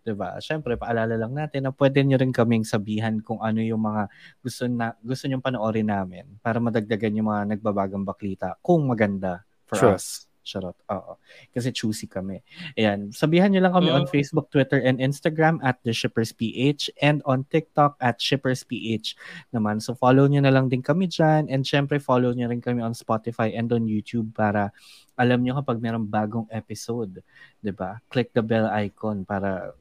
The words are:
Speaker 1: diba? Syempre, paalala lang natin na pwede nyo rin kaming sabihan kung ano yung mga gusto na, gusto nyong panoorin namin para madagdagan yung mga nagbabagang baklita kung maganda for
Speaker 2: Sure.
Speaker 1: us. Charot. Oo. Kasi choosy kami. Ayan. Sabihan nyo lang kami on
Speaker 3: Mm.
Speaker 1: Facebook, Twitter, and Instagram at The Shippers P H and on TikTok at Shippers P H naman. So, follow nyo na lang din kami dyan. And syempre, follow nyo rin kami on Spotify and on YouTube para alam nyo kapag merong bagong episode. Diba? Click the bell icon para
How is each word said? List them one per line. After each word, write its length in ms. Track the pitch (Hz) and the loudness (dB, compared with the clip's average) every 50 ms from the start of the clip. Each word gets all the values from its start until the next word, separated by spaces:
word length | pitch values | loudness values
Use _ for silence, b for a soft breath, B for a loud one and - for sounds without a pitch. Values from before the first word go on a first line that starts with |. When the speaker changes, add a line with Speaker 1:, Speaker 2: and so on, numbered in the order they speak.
Speaker 1:
diba? 340 | _ 113 104 98 95 90 95 98 | _ -6 -6 -6 -6 -8 -8 -10
Syempre, 360 | - - 156 156 147 123 117 | -6 -6 -6 -4 -2 -4 -4
paalala 380 | 110 - 120 117 113 110 110 113 | -4 -2 -2 -2 0 0 0 -2
lang 180 | 113 113 113 | -2 -2 -4
natin 320 | 131 147 156 151 - 139 135 | -4 -6 -6 -6 -6 -4 -4
na 80 | 131 | -4
pwede 300 | 135 _ 139 135 135 139 | 0 _ 2 4 4 4
nyo 140 | 139 139 135 | 4 4 4
rin 160 | 127 131 127 | 4 4 2
kaming 320 | 123 - 113 117 117 113 110 | 2 2 4 4 4 2 2
sabihan 560 | - - 110 98 104 107 107 113 110 110 110 | 0 -2 -2 -2 -2 -4 -2 0 0 -2 -2
kung 200 | 110 - 113 - | -4 -6 -6 -4
ano 200 | 110 110 110 113 | -2 -2 0 0
yung 220 | 113 110 113 110 | 0 0 -2 -2
mga 260 | 110 107 107 107 104 98 B B B B B _ | -2 -2 -2 -2 -4 -4 B B B B B _
gusto 260 | - 127 - - 127 | -10 -10 -6 -4 -4
na, 280 | 123 123 117 117 113 - _ | -2 -2 -2 -4 -4 -6 _
gusto 260 | - 117 131 - - | -6 -6 -6 -4 -2
nyong 160 | 143 131 131 | -4 -4 -2
panoorin 460 | - 131 127 110 107 110 107 110 107 | -2 -2 -2 0 0 0 0 0 0
namin 380 | 107 104 98 95 90 90 92 - - 98 107 | 2 0 -2 -2 -6 -8 -16 -18 -20 -20 -6
para 180 | _ 120 110 | _ -2 0
madagdagan 580 | 117 117 120 110 117 104 107 117 101 113 107 104 | 2 0 2 0 0 0 0 -2 -2 0 -2 0
yung 120 | 107 107 | 0 0
mga 280 | 107 104 104 101 104 107 | 0 0 -2 -2 -2 -4
nagbabagang 480 | 98 107 107 98 101 98 95 98 98 98 | -2 -2 -2 -2 0 -2 -2 -4 -6 -6
baklita 520 | 95 95 _ - 98 95 _ 98 92 85 _ | -6 -6 _ -8 -8 -6 _ -8 -8 -8 _
kung 240 | - - 175 165 143 | 0 2 2 2 4
maganda 580 | 131 123 107 110 101 98 95 98 92 87 90 - _ _ _ _ | 0 2 2 2 0 2 -2 -4 -4 -6 -6 -12 _ _ _ _
for 120 | _ 113 | _ 0
Speaker 2:
Sure. 180 | 101 - 113 95 | 4 4 4 4
Speaker 1:
us. 320 | 90 - - - - - _ _ _ | 2 -2 -10 -12 -14 -16 _ _ _
Charot. 320 | _ - - 98 95 87 - _ _ - | _ -10 -8 -8 -8 -8 -12 _ _ -8
Oo. 240 | 104 92 - 87 92 _ B B B B B B _ | -8 -8 -8 -12 -20 _ B B B B B B _
Kasi 160 | 123 117 131 | -4 -4 -4
choosy 400 | 110 - - 107 107 - - - | -4 -2 -4 -4 -4 -4 -8 -8
kami. 320 | - 95 92 98 95 85 _ B B 175 175 156 B | -8 -8 -8 -8 -10 -12 _ B B -16 -16 -8 B
Ayan. 400 | - 110 104 101 101 101 101 113 | 0 2 2 2 0 -4 -8 -4
Sabihan 400 | - 156 151 165 175 190 208 196 | -2 0 2 4 4 4 6 4
nyo 80 | 185 | 4
lang 80 | 185 180 | 4 4
kami 240 | 180 180 180 165 165 | 4 4 4 4 4
on 160 | 143 143 - | 2 2 2
Speaker 3:
Mm. 0 | |
Speaker 1:
Facebook, 400 | - 143 139 - - 147 143 _ | 0 0 0 0 -2 -4 -4 _
Twitter, 320 | - 143 131 - 143 139 | 2 2 2 4 2 2
and 160 | 131 131 131 | 2 2 0
Instagram 640 | 117 131 135 143 - - 170 156 156 160 160 165 - | 2 0 -2 -2 0 -2 -2 2 4 2 2 2 2
at 160 | - 131 123 _ _ | 0 -2 -2 _ _
The 80 | 120 113 | -4 -2
Shippers 400 | - - 120 _ 117 113 110 - | -2 -4 -2 _ 0 -2 -2 -2
P 160 | _ 113 107 - 113 127 | _ -6 -4 -2 2 2
H 240 | 143 147 - - - - | 2 2 0 -6 -10 -4
and 240 | - 143 147 151 143 | 0 2 2 2 2
on 240 | - 143 131 131 135 | 0 0 0 0 0
TikTok 560 | _ - 160 156 _ _ 151 147 143 143 _ | _ -2 -2 -2 _ _ 4 4 4 2 _
at 160 | 131 120 110 | -2 -2 0
Shippers 480 | - - - 143 135 - 131 127 - - | 0 -2 -2 -2 0 0 -2 -2 -2 -4
P 320 | _ 131 101 92 113 113 | _ -8 -6 -4 -2 -4
H 160 | 107 110 - - B B B B 175 B _ - | -4 -4 -8 -12 B B B B -18 B _ -4
naman. 240 | 117 107 107 107 | -2 0 0 0
So, 160 | 110 110 - 120 | -2 -4 -6 -4
follow 320 | - 131 123 131 135 139 | 2 4 6 8 8 6
nyo 160 | 143 143 143 | 6 6 4
na 80 | 139 135 | 4 4
lang 160 | 135 131 131 | 4 4 4
din 160 | 131 131 127 | 2 0 -2
kami 240 | 127 - 151 180 196 | 0 0 0 0 0
dyan. 400 | 170 - - 160 156 156 156 151 | -2 2 2 4 4 4 4 2
And 140 | - 135 135 | 0 -2 -2
syempre, 400 | 131 - - 143 139 139 147 143 | -2 0 0 0 0 0 -2 -2
follow 320 | 143 - 127 123 123 123 123 | 0 2 2 2 2 2 0
nyo 160 | 123 120 117 | -2 -2 -2
rin 160 | 120 120 - | -4 -4 -2
kami 160 | 123 123 120 | -4 -2 -2
on 160 | 113 113 117 | -2 -4 -6
Spotify 560 | - - - 113 110 _ 117 113 - 117 110 92 | -6 -4 -2 -4 -2 _ -6 -2 -2 -2 -2 0
and 160 | 117 117 117 | -2 -2 0
on 160 | 120 117 113 | 0 0 0
YouTube 480 | 110 107 107 - - - 120 110 110 110 | 0 -2 -2 -4 -4 -4 -4 -4 -4 -2
para 400 | - 107 104 104 104 101 101 B B B B B B B B _ | 0 0 2 2 0 0 -2 B B B B B B B B _
alam 320 | - 123 123 123 123 123 | 0 2 2 4 2 2
nyo 80 | 127 127 | 0 -2
kapag 240 | 143 139 - 120 | -2 -2 -2 -4
merong 320 | 113 120 113 117 117 110 101 | -2 -2 -4 -4 -4 -4 -2
bagong 400 | 107 107 107 107 117 117 110 _ | -2 -2 -2 -2 -4 -6 -6 _
episode. 720 | 113 110 - _ 107 - - - 117 120 113 95 92 92 _ B B B B B B _ | -10 -10 -10 _ -14 -12 -8 -6 -6 -6 -6 -8 -10 -16 _ B B B B B B _
Diba? 400 | - 104 95 - 92 90 101 113 _ _ | -8 -8 -6 -6 -8 -8 -8 -12 _ _
Click 240 | - 131 117 - _ | -2 -2 -2 0 _
the 80 | - | -2
bell 320 | 110 110 117 113 110 107 101 | 0 2 2 2 2 2 0
icon 560 | 107 104 98 _ _ - 107 107 98 92 - | -2 -2 -4 _ _ -6 -4 -4 -4 -4 -4
para 400 | 104 98 98 98 95 90 90 98 101 _ | -4 -2 -2 -2 -4 -4 -8 -12 -14 _